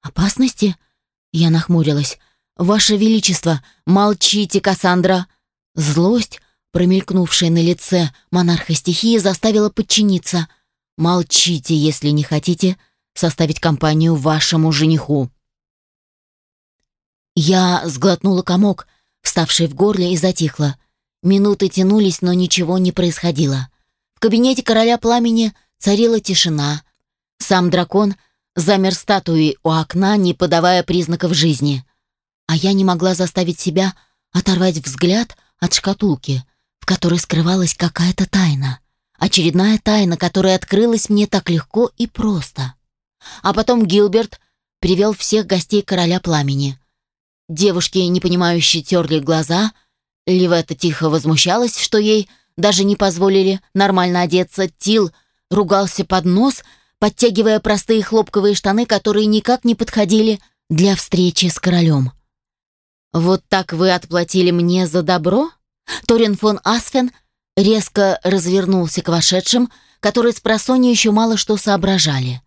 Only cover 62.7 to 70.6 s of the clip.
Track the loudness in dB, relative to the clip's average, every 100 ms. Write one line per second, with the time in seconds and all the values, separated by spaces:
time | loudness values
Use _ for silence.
62.7 | _ _ _ _ -2 0 0 _ -4 -4
63.7 | 0 0 0 -2 -4 -2 0 2 2 0
64.7 | 0 0 -2 0 0 0 0 -2 _ _
65.7 | _ -14 -8 0 2 2 0 -2 -2 -2
66.7 | -4 -2 -2 -2 _ _ _ _ 0 2
67.7 | 0 0 0 0 0 0 0 0 0 0
68.7 | 0 -2 -4 -2 0 0 -2 0 0 -2
69.7 | _ _ _ -2 0 0 0 -2 -2